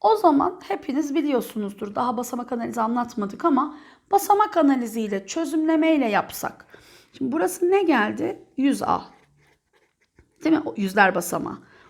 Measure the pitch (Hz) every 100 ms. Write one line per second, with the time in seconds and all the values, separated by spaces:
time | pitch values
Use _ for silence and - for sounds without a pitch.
0 | 403 427 349 285 359 359 - 403 - 269
1 | 294 285 294 254 226 214 202 202 208 202
2 | 240 233 240 240 240 240 233 233 226 240
3 | 240 - 202 - 339 262 302 - - _
4 | _ 392 392 403 415 359 285 277 233 220
5 | 214 196 196 330 311 311 311 320 320 311
6 | 240 196 - - - - - - - -
7 | _ - 269 302 359 - 359 392 339 254
8 | 214 214 339 - - - 277 247 - 87
9 | - _ _ _ _ _ _ _ _ _
10 | _ _ _ _ 302 320 - - 196 202
11 | 190 180 - - - - - _ _